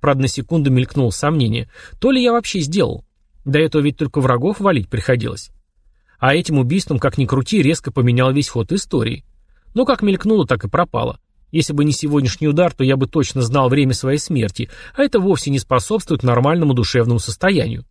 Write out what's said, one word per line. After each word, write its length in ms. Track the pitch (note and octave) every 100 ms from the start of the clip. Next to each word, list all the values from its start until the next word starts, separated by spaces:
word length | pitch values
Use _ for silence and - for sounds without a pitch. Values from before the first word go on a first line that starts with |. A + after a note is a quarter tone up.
Правда, 220 | D3 C#3
на 60 | F2+
секунду 420 | - - E3+ C#3
мелькнуло 400 | B2+ B2+ - B2
сомнение. 580 | - D3 D#3+ A#2 A2+ A#2+ - - -
То 120 | A#3+
ли 120 | C4
я 100 | B3
вообще 280 | A#3 A3+ G3
сделал? 440 | C#3+ F3+ D#3+ - - _ _ _
До 140 | - C#3
этого 240 | D#3 D#3
ведь 160 | C#3+ C#3+
только 240 | D3 D3
врагов 380 | B2+ B2+ C#3+ G#3
валить 280 | G3+ D#3 F#2
приходилось. 640 | A#2 - B2 A2+ - - - _ _ _ _ _ _
А 160 | B2+
этим 240 | D3 F3 D3
убийством, 400 | B2 F3+ - C3+
как 200 | C#3 -
ни 80 | B2+
крути, 340 | C3+ B2+ G#3+
резко 320 | C#3 D#3+ -
поменял 400 | C3+ B2 B2 C3
весь 160 | C3+ C#3+
ход 240 | B2 A2+
истории. 540 | G3 - C#3 A2+ A#2+ - _ _ _ _
Но 100 | G#3+
как 160 | B3+ B3
мелькнуло, 460 | G#3 F#3+ G3+ A3 D#3
так 180 | B2
и 60 | G#2
пропало. 500 | F3 F3 A#2 A#2+ - _ _ _
Если 240 | D#3+ -
бы 100 | D3
не 80 | D3
сегодняшний 560 | C#3 D3+ D3 C3 - D3+
удар, 240 | D3 F3
то 120 | -
я 120 | C3 C3+
бы 100 | C3
точно 360 | D#3+ C3+ C3
знал 260 | A#2+ C#3 C3
время 240 | C3+ C3+
своей 260 | B2+ C3 D3
смерти, 520 | - D3 G#2+ - A#2 - -
а 80 | -
это 180 | C#4+ A#3
вовсе 300 | F#3+ F3 -
не 80 | C#3
способствует 640 | - B2+ - G#3+ - D#3
нормальному 500 | B2 A#2+ C3+ E3+ D#3
душевному 460 | B2 A2+ B2+ A#2 A#2
состоянию. 680 | - - F#3 F#3+ A2+ A2+ -